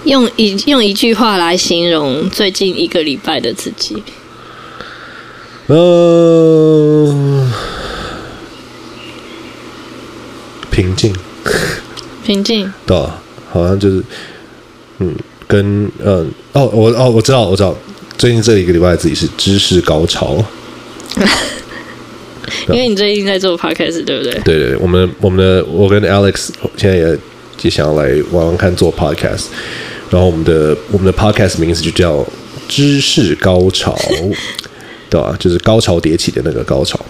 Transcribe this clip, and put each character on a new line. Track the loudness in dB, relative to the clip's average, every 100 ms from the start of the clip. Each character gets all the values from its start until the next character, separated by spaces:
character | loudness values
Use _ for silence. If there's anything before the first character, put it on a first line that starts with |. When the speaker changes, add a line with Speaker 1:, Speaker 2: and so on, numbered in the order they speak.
Speaker 1:
用 | 2 2 2 2
一， | 0 0 0
用 | 2
一 | 2
句 | 2 0
话 | 2 2 2
来 | 0 0
形 | 0 0 2
容 | 0 0 -2 -4
最 | -2 -2
近 | 0 -2 0
一 | -2
个 | 0
礼 | -2 -4
拜 | -4 -4
的 | -4
自 | -6 -10 -8
己。 | -8 -8 -12 -20 -20 -20 -20 -20 -20 -18 -16 -16 -18 -18 -20 -20 -20 -20 2
Speaker 2:
呃， | 4 6 6 6 6 6 6 6 6 6 4 4 4 4 2 2 2 0 -2 -8 -10 -10 -10 -10 -12 -16 -18 -18 -20 -20 -20 -20 -18 -18 -18 -18 -18 -18 -18 -20 -18 -18 -18 -18 -18 -18 -18 -20 -18 -4
平 | 0 0 0
静。 | 0 -2 -10 -10 -4 -2 -4 -8 -12 -18 -18 -10
Speaker 1:
平 | -4 -2
静。 | 0 -2 -4 -10 -2
Speaker 2:
对 | 0
啊， | 0 -8 -16 -20 -6
好 | -2 0
像 | 2
就 | 2
是， | 0 -4 -14 -18 -20 -20 -20 -20 -20 -20 -6
嗯， | -6 -6 -12 -18 -2
跟， | 0 2 0 -2 -2
嗯， | 0 0 0 -8 -4
哦， | 0 2
我， | 4 4
哦， | 4 4
我 | 4
知 | 4
道， | 2 2
我 | 2
知 |
道， | 2 0 -10 -20 -18 0
最 | 2
近 | 4
这 | 4 4
一 | 4
个 |
礼 | 4
拜 | 4
的 | 2
自 | 0
己 | 0
是 | -4 -2
知 | 0 2
识 | 2 2
高 | 2 0 0
潮。 | 0 -2 -2 -2 -6 -18 -18 -18 -18 -10 -2
Speaker 1:
<laughs> | 0 0 -6 -10 -14 -18 -18 -20 -20 -20 -20 -16 -12 -8 -2
因 | 0
为 | 0
你 | 0
最 | 0
近 | 0 0
在 | 0
做 | 0 -2
podcast， | -4 -2 -2 -4 -4
对 | -4
不 |
对？ | -4 -2 0
Speaker 2:
对， | 2
对， | 2
对， | 0
我 | 2
们， | 2 2 2
我 | 0
们 | 4
的， | 4 4 2
我 | 2 4
跟 | 4
Alex | 4 4 2 0 -6 -8 -8 0
现 | 2
在 | 2
也， | 2 0 -4 -20 -20 -4
也 | -2
想 | 0 0
要 |
来 | 2 2 0 0
玩 | 0 0
玩 | 2
看 | 0 2
做 | 0 0
podcast， | -2 -2 -2 -4 -8 -12 -12 -12 -14 -16 -2
然 | 2
后 | 4
我 |
们 | 2
的， | 2 2 2 0 -2
我 | 0
们 | 0
的 |
podcast | 2 0 2 0 0
名 | -2
字 | 0
就 | -2
叫 | 0 0 0 -2 -8 -16 -16 -8
知 | 0 2 2
识 | 0 2 0 0
高 | 2 4 2
潮， | 0 -4 -4 -2 -2 -2 -4 -8
<laughs> | -12 -14 -20 -20 -20 -2
对 | -2
吧？ | 0 -2
就 | 0
是 | 0
高 | 2 2
潮 | 2 0
迭 | 2 0
起 | 0
的 | -2
那 | -2
个 | -4
高 | -2 -2
潮。 | 0 -4 -10